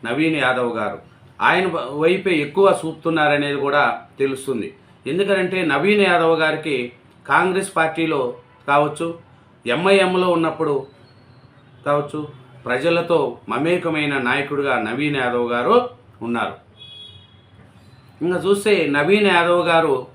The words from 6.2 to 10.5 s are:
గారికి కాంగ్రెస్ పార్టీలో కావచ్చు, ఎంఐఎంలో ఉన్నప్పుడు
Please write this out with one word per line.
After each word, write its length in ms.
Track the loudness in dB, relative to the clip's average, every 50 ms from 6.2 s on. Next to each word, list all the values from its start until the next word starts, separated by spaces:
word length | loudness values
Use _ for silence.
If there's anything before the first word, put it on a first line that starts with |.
| 4 4 2 4
గారికి 520 | 2 0 0 -2 -4 -4 -4 -4 -4 -6 -10 -18 _ -20 -20 _ _
కాంగ్రెస్ 500 | 0 2 2 2 2 0 -2 -4 -2 -2
పార్టీలో 600 | -2 -2 0 0 -2 -2 -2 -2 -2 -2 -4 -6 -10 -18 _ _ -18 -4 0
కావచ్చు, 500 | 2 2 2 2 -2 -4 -6 -6 -6 -10 -16 _ -20 -20 _ _ _ _ _
ఎంఐఎంలో 640 | -2 -2 0 4 4 4 4 4 2 2 0 0 2
ఉన్నప్పుడు 560 | 2 0 0 -2